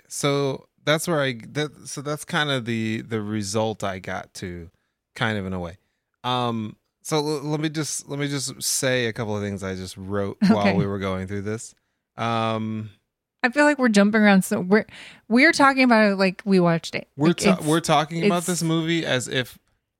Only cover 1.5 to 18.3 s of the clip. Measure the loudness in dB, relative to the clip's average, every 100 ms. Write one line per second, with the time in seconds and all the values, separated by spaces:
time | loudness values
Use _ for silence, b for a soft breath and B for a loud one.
1.5 | -6 -6 -8 -14 -10 -8 -8 -4 -2 0
2.5 | -2 -2 -2 -2 -4 -6 -6 -4 -4 -2
3.5 | -2 -2 -4 -6 -8 -8 -10 -12 -12 -12
4.5 | -12 -14 _ _ _ _ -4 -2 -2 -4
5.5 | -6 -8 -12 _ _ _ _ -4 -2 -2
6.5 | -4 -6 -12 _ _ -6 -4 -2 -4 -4
7.5 | -4 -4 -4 -6 -8 -8 -6 -4 -4 -6
8.5 | -6 -4 -2 0 0 -2 -4 -4 -4 -4
9.5 | -4 -6 -6 -10 -12 -6 -4 -4 0 4
10.5 | 4 2 2 0 -2 -4 -4 -4 -6 -6
11.5 | -8 -10 -20 _ _ _ -6 -4 -2 -2
12.5 | -2 -4 -6 -10 -16 _ _ _ _ -2
13.5 | 2 2 2 4 6 4 6 6 6 4
14.5 | -2 2 2 2 B B B B 4 6
15.5 | 6 4 6 6 6 4 4 0 0 2
16.5 | 4 4 2 -2 -10 -8 0 2 4 2
17.5 | 2 2 2 4 2 2 0 2